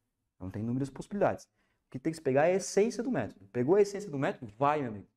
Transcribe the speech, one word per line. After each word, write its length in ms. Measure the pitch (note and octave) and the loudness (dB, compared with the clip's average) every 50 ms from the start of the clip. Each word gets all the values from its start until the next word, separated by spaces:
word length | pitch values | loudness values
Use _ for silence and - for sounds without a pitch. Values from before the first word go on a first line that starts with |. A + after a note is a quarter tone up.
| _ _ _ _ _ _ _ | _ _ _ _ _ _ _
Então 140 | - F2+ F#2 | -12 -10 -8
tem 120 | F#2+ G2+ | -8 -6
inúmeras 260 | G#2+ A#2 A#2+ C3 C#3 C#3 | -4 -4 -2 -2 -4 -4
possibilidades. 580 | - - E3+ - G#3 G3+ F#3 B2+ G2+ - - | -6 -10 -12 -8 -2 0 2 2 0 -2 -8
O 440 | _ _ _ _ _ _ _ _ _ | _ _ _ _ _ _ _ _ _
que 80 | - C3 | -12 -6
tem 140 | - E3 | -4 -4
que 40 | D#3+ | -4
se 60 | - | -2
pegar 240 | - C3+ C3 C#3 D3+ | -2 0 2 4 4
é 60 | F3 | 4
a 40 | F3+ | 2
essência 460 | F#3+ F#3 - - G3 G3+ A#3 - - | 0 -2 0 2 2 2 2 0 -4
do 80 | A#3 C4+ | -4 -2
método. 340 | A#3+ D3 A2 - - - - - | -2 -2 -4 -6 -8 -14 -16 -6
Pegou 260 | - B2 B2 C3+ F#3 | -2 0 2 4 6
a 60 | G#3 | 6
essência 280 | G#3 G3+ G3+ F#3+ G3 G3 | 6 4 0 -6 -8 -6
do 80 | D3 C3+ | -4 -2
método? 340 | C#3 F3 - - B2+ G#2+ G2+ | -2 -2 -2 -4 -10 -14 -4
Vai, 260 | - C#3 C#3+ D3+ D#3 | 0 2 2 2 2
meu 80 | C#3 A#2+ | -2 -4
amigo. 180 | G#2+ G2 F#2+ - _ | -6 -10 -12 -18 _